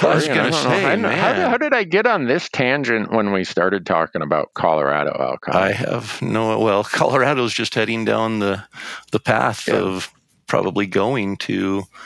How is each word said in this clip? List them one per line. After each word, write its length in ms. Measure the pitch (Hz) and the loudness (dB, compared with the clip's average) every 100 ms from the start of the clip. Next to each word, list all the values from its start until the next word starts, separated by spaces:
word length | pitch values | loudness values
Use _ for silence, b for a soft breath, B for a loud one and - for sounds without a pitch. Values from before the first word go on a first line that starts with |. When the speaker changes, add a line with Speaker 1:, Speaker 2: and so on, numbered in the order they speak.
Speaker 1:
I 140 | 190 160 | 2 2
was 120 | 156 | 2
Speaker 2:
Corey, 20 | |
and 20 | |
I 40 | - | 0
Speaker 1:
gonna 160 | - | 0
Speaker 2:
don't 120 | 151 | 0
know. 60 | 127 | 0
Speaker 1:
say, 160 | - 139 | 0 2
Speaker 2:
I 100 | 196 | 0
don't, 80 | 208 | 0
how, 260 | - 220 | 0 0
Speaker 1:
man. 160 | 269 320 | 2 0
Speaker 2:
how 80 | 240 | 0
did 160 | 302 | 0
I 100 | 247 | 0
get 220 | 180 185 233 | 2 2 2
on 200 | 202 120 | 2 2
this 240 | 160 - | 0 -2
tangent 640 | - 127 143 127 113 101 | -2 0 2 0 0 2
when 200 | 110 101 | 0 2
we 120 | 98 | 0
started 420 | 87 - 92 98 85 | 0 0 2 0 0
talking 360 | 85 80 87 | 0 0 -4
about 320 | 76 78 - | 0 0 -2
Colorado 640 | - 85 78 71 73 73 - | 0 2 2 2 2 0 -2
outcome? 360 | 64 67 - 87 | -4 -4 -2 0
Speaker 1:
I 160 | 95 | 2
have 500 | 101 - 120 110 - | 0 -2 -4 -6 -8
no, 380 | 113 110 110 110 | -4 -2 0 2
well, 240 | 110 101 | 2 2
Colorado's 680 | 110 - 156 135 131 139 120 | 0 0 2 2 2 2 -2
just 200 | - 113 | -2 -4
heading 320 | 120 110 113 107 | -2 -2 -2 0
down 340 | 110 113 110 | 0 0 0
the, 240 | 101 98 - B B B B | -2 -2 -8 B B B B
the 80 | 107 | -4
path 480 | - 113 127 104 - | 0 2 2 -2 -2
Speaker 2:
Yeah. 80 | 101 | 0
Speaker 1:
of 340 | 95 92 - _ _ _ - | 0 -4 -8 _ _ _ -2
probably 380 | - 95 101 101 | 0 0 -2 0
going 500 | 98 107 135 98 98 | 0 0 -2 -4 -4
to, 460 | - 95 98 98 92 B | -4 -2 0 -2 -6 B